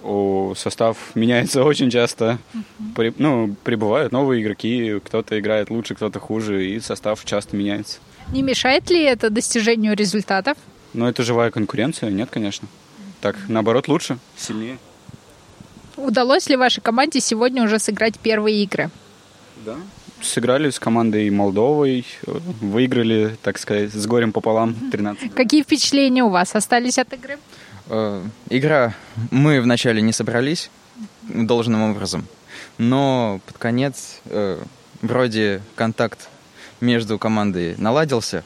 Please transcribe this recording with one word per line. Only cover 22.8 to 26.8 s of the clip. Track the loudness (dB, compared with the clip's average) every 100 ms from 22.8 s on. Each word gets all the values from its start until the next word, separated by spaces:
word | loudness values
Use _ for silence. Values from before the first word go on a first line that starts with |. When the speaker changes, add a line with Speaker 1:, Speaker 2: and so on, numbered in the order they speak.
| 2 2 2 2 0 -2
Speaker 1:
так | -6 -6
сказать, | -2 -2 -2
с | -4 0
горем | 2 2
пополам, | 0 0 2 0 -2 -6
тринадцать. | -4 -4 -6 -6
Speaker 2:
Какие | 0 2 2
впечатления | 2 0 2 2 4 4
у | 2
вас | 2 0
остались | -2 2 0